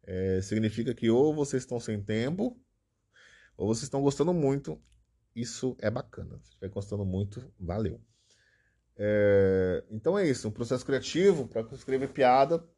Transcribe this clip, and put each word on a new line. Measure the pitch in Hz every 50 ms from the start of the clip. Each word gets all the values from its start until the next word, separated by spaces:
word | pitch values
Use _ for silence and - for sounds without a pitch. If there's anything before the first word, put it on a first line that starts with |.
| _
É, | 90 92 92 95 95 95 95
significa | 95 101 107 110 110 107 110 120 113 127 117
que | - - 113
ou | 113 123 143 156 151
vocês | 156 143 139 - 127
estão | 127 - 127 117
sem | - - 110 104
tempo, | 101 101 107 110 117 135 170 185 220 254 247 - _ _ _ _ _ _ _ _ _ _ _ - - - - _ _ _ _
ou | - 90 104
vocês | 113 113 139
estão | 139 - 139
gostando | 139 139 139 - 143 170 180
muito. | 170 147 135 139 143 139 - 151 - _ _ _ _ _ _ _ _ _ _ _
Isso | 113 120 - - - - 131 120 -
é | - 107
bacana. | 113 123 - - - - 87 85 - -
Se | - _
estiver | _ _ - 95
gostando | - 101 98 - 104 101 101
muito, | 95 92 95 104 101 101 123 127 - _ _
valeu. | 92 85 87 107 110 85 - - - _ _ _ _ _ _ _ _ _ _ _ _ _ _ _ _ _ _
É, | - 101 104 107 104 104 101 101 98 98 95 95 95 92 92 90 76 - _
então | 107 107 - 160 185 208
é | 190 156
isso. | 127 - - 110
Um |
processo | 107 - 120 113 127 123 -
criativo | - 139 127 - - - 151 185 202 185 151 123
pra | - - 113 113 113
escrever | 139 127 - - 131 131 139 139
piada. | - 143 131 123 123 135 139 151 170 165 165 _ _